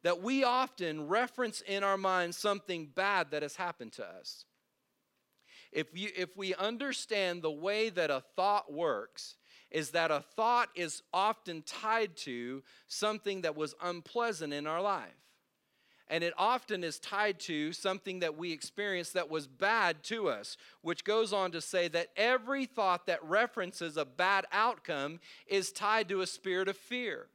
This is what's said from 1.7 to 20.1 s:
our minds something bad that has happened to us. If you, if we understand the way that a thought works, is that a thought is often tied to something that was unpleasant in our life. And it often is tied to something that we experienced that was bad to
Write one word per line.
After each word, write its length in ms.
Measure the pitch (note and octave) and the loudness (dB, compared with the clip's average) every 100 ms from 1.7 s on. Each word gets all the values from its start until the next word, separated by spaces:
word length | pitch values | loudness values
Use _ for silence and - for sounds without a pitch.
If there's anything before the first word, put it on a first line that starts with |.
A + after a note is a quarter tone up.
| G3 | 0
our 140 | G3 G3 | 2 2
minds 380 | F#3+ F#3 F3 F3 | 2 2 0 0
something 520 | G#3 G3 - F3 D#3 | 0 0 -2 -6 -4
bad 440 | C3+ G3 G3 D3+ | 0 2 2 2
that 120 | D3 | 0
has 120 | C#3+ - | -4 -4
happened 360 | F3+ - A2+ | -6 -6 -12
to 100 | - | -10
us. 420 | G2 F2+ - - - _ _ _ _ _ _ _ _ _ _ - - | -12 -12 -14 -16 -20 _ _ _ _ _ _ _ _ _ _ -20 -6
If 160 | - D#3 | -4 -4
you, 160 | E3 G#3 F#3 | -6 -8 -4
if 180 | F3+ F#3+ | -6 -4
we 200 | F#3+ F3+ | -4 -2
understand 880 | G3+ A#3 C#4 B3+ - G#3 F#3+ F3 | -2 -2 -4 -4 -2 0 0 0
the 80 | D#3+ | -4
way 380 | D3 F#3 G#3 A3 | -2 -2 0 0
that 200 | F3+ D#3 | 2 2
a 140 | C3+ - - | 0 -2 0
thought 380 | F#3+ G#3 - | 2 2 0
works, 600 | D3 E3 A2 G#2 - - - _ - _ | -2 0 0 -4 -12 -14 -16 _ -20 _
is 220 | D#3+ D3 | -4 0
that 200 | E3 E3 | 2 4
a 120 | D3+ C3+ - | 2 -2 0
thought 340 | A3+ A#3+ A3+ F3+ | 4 4 2 -2
is 280 | E3+ - _ | -4 -6 _
often 480 | F3 G3+ A3 - E3 | 2 2 0 -6 -10
tied 560 | - - A3 A3+ G#3 D#3+ | -10 -6 0 2 2 -4
to 460 | - A#2+ A#2+ C3+ - - _ | -8 -6 -6 -8 -12 -20 _
something 540 | - G#3+ G#3+ G3+ G3 | -2 0 0 -4 -2
that 140 | E3 D3+ | -2 -2
was 200 | D3+ - | -4 -4
unpleasant 720 | F3 F3 - A#3+ A#3 F3+ D#3 | -6 -6 -6 -2 -2 -2 -4
in 120 | C#3+ D3+ | -4 -2
our 160 | E3 | 0
life. 280 | G3+ F#3 G2+ - _ _ _ _ _ _ _ _ _ | 0 0 -4 -16 _ _ _ _ _ _ _ _ _
And 160 | E3 E3+ | 0 0
it 80 | - | 2
often 460 | G3 B3 - G3 | 2 2 0 -4
is 160 | E3+ D3 | -2 -6
tied 400 | - G3+ G#3 F3+ | -6 0 0 0
to 300 | - D#3 D3+ | -4 -2 -2
something 480 | E3+ G3 F#3+ G3 F#3 | -2 -2 -2 -6 -2
that 160 | E3+ D#3 | -2 -2
we 160 | F3 | -6
experienced 640 | D#3 - - G3+ F#3 E3+ | -6 -8 -6 -2 -2 0
that 160 | F#3 D#3 | -2 0
was 180 | D#3 C#3+ | -4 -6
bad 560 | C3 G3 A3+ F#3 D#3 | 0 2 6 4 2
to 220 | - | -4